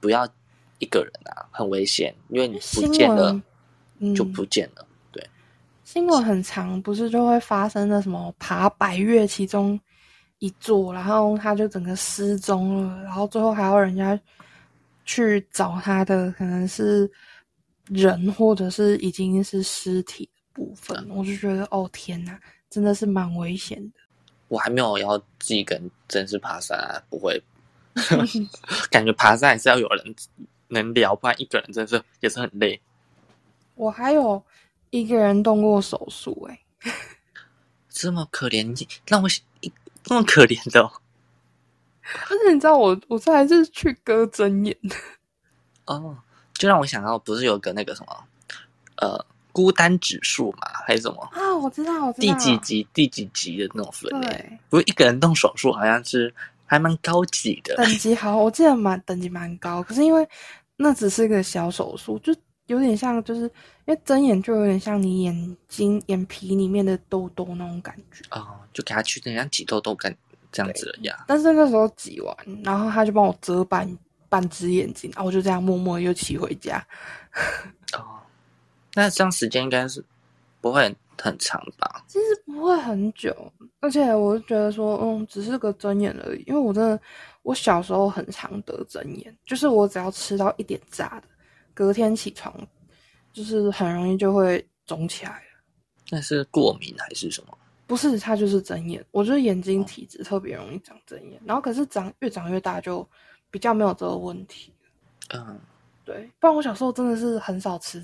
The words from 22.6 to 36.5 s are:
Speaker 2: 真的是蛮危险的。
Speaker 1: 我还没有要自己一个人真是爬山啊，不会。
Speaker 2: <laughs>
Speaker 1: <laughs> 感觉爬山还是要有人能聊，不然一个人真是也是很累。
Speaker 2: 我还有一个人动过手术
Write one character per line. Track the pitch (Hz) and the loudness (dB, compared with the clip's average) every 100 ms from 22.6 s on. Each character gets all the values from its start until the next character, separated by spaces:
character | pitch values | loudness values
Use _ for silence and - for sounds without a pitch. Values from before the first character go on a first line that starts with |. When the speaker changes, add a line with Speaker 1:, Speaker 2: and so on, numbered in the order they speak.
| _ | _
Speaker 2:
真 | 208 | 0
的 | 208 | 0
是 | 202 208 | 2 0
蛮 | 190 180 170 | 0 -2 -4
危 | 170 185 | -6 -8
险 | - 214 208 | -10 -14 -16
的。 | - _ _ _ _ - | -20 _ _ _ _ -8
Speaker 1:
我 | 110 | -4
还 | - | -2
没 | 123 | -2
有 | 117 101 | -2 -4
要 | 101 104 | -2 -4
自 | - - | -6 -12
己 | - 110 | -4 -4
一 | |
个 | 98 80 | -2 -6
人 | 87 - - | -10 -18 -6
真 | 98 95 | -6 -4
是 | 101 | -6
爬 | - - | -6 -10
山 | - - | -8 -8
啊， | - - - | -8 -10 -12
不 | - | -6
会。 | 92 - - _ _ _ _ | -4 -4 -8 _ _ _ _
Speaker 2:
<laughs> | 240 - 165 233 233 | -6 0 2 2 -2
Speaker 1:
<laughs> | 202 - - - - | -6 -10 -10 -8 2
感 | 117 | 4
觉 | 110 | 4
爬 | 107 110 | 6 6
山 | 117 143 | 8 6
还 | 113 | 6
是 | 131 | 6
要 | 123 | 4
有 | 107 | 4
人 | 101 107 113 - - - _ - | -2 -4 -16 -20 -20 -20 _ -6
能 | 113 113 | -2 0
聊， | 120 101 101 | 2 2 2
不 | 123 | 0
然 | - | -2
一 | 120 | -2
个 | 110 | -4
人 | - | -4
真 | 110 110 | -6 -2
是 | 117 - _ | -2 -4 _
也 | 117 | -4
是 | 120 | -4
很 | 120 | -6
累。 | 101 104 98 _ _ _ _ _ _ _ _ _ - | -2 -2 -2 _ _ _ _ _ _ _ _ _ -6
Speaker 2:
我 | 220 | -6
还 | 214 254 | -2 2
有 | 302 240 196 - _ _ _ _ | 4 2 0 -6 _ _ _ _
一 | 240 220 | -4 0
个 | 233 | 4
人 | 208 202 | 4 4
动 | 208 214 | 4 4
过 | 214 208 | 6 4
手 | 196 - - | 2 -6 -10
术 | - - - - | -12 -10 -10 -12